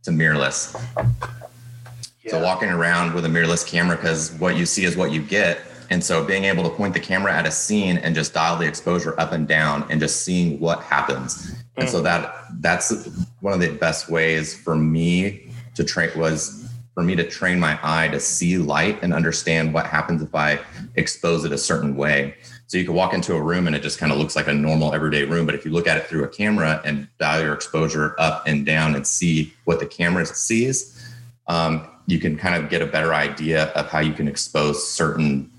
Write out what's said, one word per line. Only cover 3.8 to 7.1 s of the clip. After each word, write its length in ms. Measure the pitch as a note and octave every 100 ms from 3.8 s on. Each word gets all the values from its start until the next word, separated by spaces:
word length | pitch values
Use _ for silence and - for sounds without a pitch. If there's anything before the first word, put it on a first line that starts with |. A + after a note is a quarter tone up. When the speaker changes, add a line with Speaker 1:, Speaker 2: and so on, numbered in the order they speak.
| E2+ E2
Speaker 1:
'cause 360 | E2+ D#2+ D#2+ E2
what 180 | F2+ F2+
you 100 | E2+
see 180 | -
is 120 | F#2 E2+
what 160 | E2
you 100 | D#2
get. 380 | D2 G2+ F2+ E2+ - - -
And 120 | F2+
so 220 | - E3+
being 200 | G#2+ G2
able 200 | G2 F2+
to 60 | E2+
point 240 | - -
the 60 | -
camera 320 | -